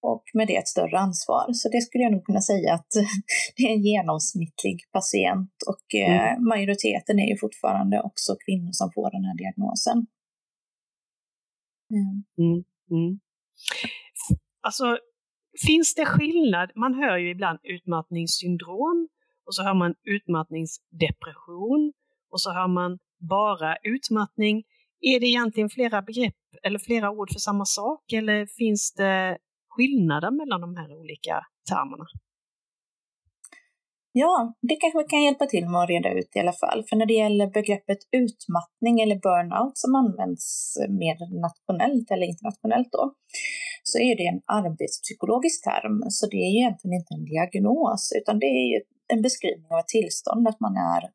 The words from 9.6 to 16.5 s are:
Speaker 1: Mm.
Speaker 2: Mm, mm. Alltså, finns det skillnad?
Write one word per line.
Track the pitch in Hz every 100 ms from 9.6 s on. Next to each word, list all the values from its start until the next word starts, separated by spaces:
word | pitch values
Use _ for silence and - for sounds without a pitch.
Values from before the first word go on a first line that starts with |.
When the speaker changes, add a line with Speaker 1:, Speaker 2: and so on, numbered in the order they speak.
| 202 - - 233 226 _ _ _ _ _ _ _ _ _ _ _ _ _ _ _ _ _ _
Speaker 1:
Mm. | 214 196 196 202 -
Speaker 2:
Mm, | 170 170 180 _ _
mm. | 165 170 196 _ _ _ _ - - 247 - - - - - _ _
Alltså, | - - 254 233 _ _ _ _ _ - -
finns | 311 320 -
det | 311
skillnad? | - 294 339 294